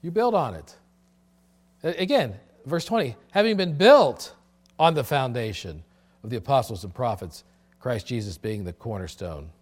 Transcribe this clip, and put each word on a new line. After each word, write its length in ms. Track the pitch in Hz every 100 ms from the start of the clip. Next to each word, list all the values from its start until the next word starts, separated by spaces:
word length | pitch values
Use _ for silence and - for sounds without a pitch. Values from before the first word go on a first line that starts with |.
You 100 | 165
build 240 | 180 240
on 200 | 214 139
it. 200 | 85 73 - _ _ _ _ _ _ _ _ _ _
A-, 160 | 156 165
again, 360 | 185 277 135 95 _ _
verse 220 | 135 165 -
twenty, 300 | 226 143 113 _
"Having 260 | 196 220 214
been 160 | 185
built 600 | 147 196 285 160 - - - _ _ _ _
on 160 | 160
the 100 | 156
foundation 800 | 127 147 131 120 110 98 95 78 - _ _ _
of 60 | -
the 60 | 113
apostles 480 | 98 139 117 104
and 100 | 98
prophets, 500 | 87 123 101 90 - _ _ _ _
Christ 260 | 127 117 -
Jesus 320 | 120 104 85
being 260 | 107 107
the 80 | 92
cornerstone." 760 | 87 - 104 90 - 90 76 78 78